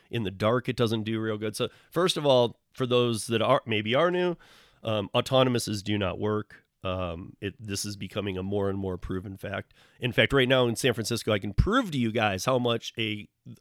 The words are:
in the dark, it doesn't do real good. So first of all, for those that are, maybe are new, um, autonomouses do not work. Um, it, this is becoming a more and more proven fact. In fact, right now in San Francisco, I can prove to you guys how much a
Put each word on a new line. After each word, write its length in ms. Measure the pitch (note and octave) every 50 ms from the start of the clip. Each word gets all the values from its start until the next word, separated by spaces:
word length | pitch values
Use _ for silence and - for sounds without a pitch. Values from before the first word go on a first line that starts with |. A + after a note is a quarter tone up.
| _ -
in 140 | - A#2 A2
the 60 | F#2
dark, 380 | G2 F#2 G#2+ G#2+ A#2+ B2+ - -
it 80 | A#2+
doesn't 280 | - B2 G#2+ A2+ A2+ G#2+
do 160 | A2 A2+ A2
real 180 | A2 A2 G#2+ G#2+
good. 180 | G#2+ A2 G#2
So 120 | - B2 G#2+ _ - _ _
first 280 | - E3 F3+ F#3 - E3+
of 80 | D3
all, 320 | C#3+ C3 B2 A#2+ A#2+ - _ _ _ _
for 140 | - C3
those 400 | A#2+ B2 B2 B2 A#2+ A#2 G#2 -
that 160 | - A#2 A2 G#2+
are, 180 | A2 C3 C#3 -
maybe 280 | A#2 A2+ G#2 G#2+ G#2+ A#2
are 160 | C#3 E3 F3+
new, 260 | F3+ F3+ F3+ F3+ E3+ - - - - - - _ _ _ -
um, 260 | A2+ A2 G#2+ G2 - -
autonomouses 680 | B2 A#2+ - C3+ C3 C3 C3 B2 A#2 - - G#2+ G2+ F#2+
do 160 | G#2+ G#2 G2+
not 200 | G2+ F2+ F2 -
work. 460 | G2 G#2 G#2+ G#2+ G#2 _ - - _ _ _ _ -
Um, 500 | F#2+ F#2 F#2 F#2 F2 E2 E2 F#2 - - -
it, 160 | - G2 F2 -
this 260 | A2 G#2+ G2 G2 -
is 120 | G#2 G2+
becoming 420 | G2 G2 F#2 - G#2+ G2 G#2 F#2 F#2
a 40 | F#2
more 280 | G2 G2+ G2+ G2 G2
and 80 | F#2+ G2
more 180 | G2 F#2+ F2+
proven 400 | E2+ - - F#2+ F#2 F#2 G#2 F#2+
fact. 380 | - - G2+ G2 G2 G2+ _ _ _ _ _ _ -
In 140 | - B2 A2
fact, 200 | - A2+ - C#3
right 160 | C#3 B2+ A#2+
now 200 | C3+ C3 B2+ A#2+
in 80 | A2+
San 180 | - - C3 A2+
Francisco, 380 | - G#2+ - A#2 G#2+ - - G#2+
I 80 | G2+
can 120 | G2 G#2 F#2+
prove 380 | - - F3 G#3+ C4+ B3+ F#3+
to 80 | D3 C3+
you 140 | A#2+ A2+ G#2+
guys 320 | A#2 A2 G#2 G2 F#2 -
how 120 | C3+ C3+
much 360 | B2 B2 A#2+ A#2 A2+ - - -
a 320 | - A2+ A2 G#2+ G#2 G#2 - _ _ - A#2+ A#2 -